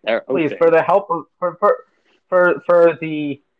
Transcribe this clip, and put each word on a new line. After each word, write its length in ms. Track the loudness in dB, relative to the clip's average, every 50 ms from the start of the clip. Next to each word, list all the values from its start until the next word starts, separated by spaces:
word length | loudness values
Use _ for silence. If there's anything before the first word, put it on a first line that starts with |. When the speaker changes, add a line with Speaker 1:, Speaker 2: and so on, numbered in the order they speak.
| -6
Speaker 1:
They're 180 | -4 -4 -4
Speaker 2:
please, 260 | -4 -4 -4 -2 -2 -4 -2
Speaker 1:
open. 40 | 0
Speaker 2:
for 120 | 2 2
the 100 | 4 2 2
help 260 | 2 0 0 0 -2
of, 160 | -8 -8 -8 _ _ -8
for, 160 | -8 -8 -6
for, 220 | -2 0 0 0 -2 -4 _ _ _ _ _ _ _ _ -2
for, 320 | 0 2 2 2 0 -2 -2
for 320 | 0 2 4 4 4 2 0
the, 400 | -8 -8 -8 -6 -6 -6 -8 -10 _ _ _ _